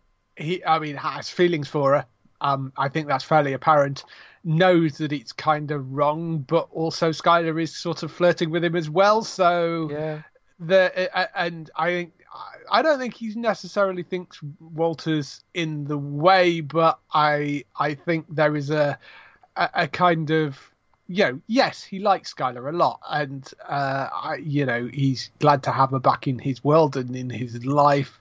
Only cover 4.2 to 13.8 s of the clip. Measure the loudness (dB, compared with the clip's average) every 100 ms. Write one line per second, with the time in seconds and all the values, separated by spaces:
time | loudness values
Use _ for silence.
4.2 | -20 _ -2 4 6 6 4 -2 -6 -6
5.2 | -8 -6 0 0 -2 -6 -6 0 0 0
6.2 | -4 -6 0 0 0 -4 -4 0 -2 0
7.2 | 2 4 2 -2 -4 -6 -8 -6 -8 2
8.2 | 2 2 -2 0 0 -2 -2 2 4 4
9.2 | -2 0 2 2 -2 -4 -6 -6 -6 -8
10.2 | -14 _ _ -12 2 4 4 0 -4 -2
11.2 | -4 -2 -4 -6 -12 -4 -2 -2 -6 _
12.2 | _ -18 -18 -16 0 2 4 0 -2 -8
13.2 | -10 -4 -2 -2 -4 0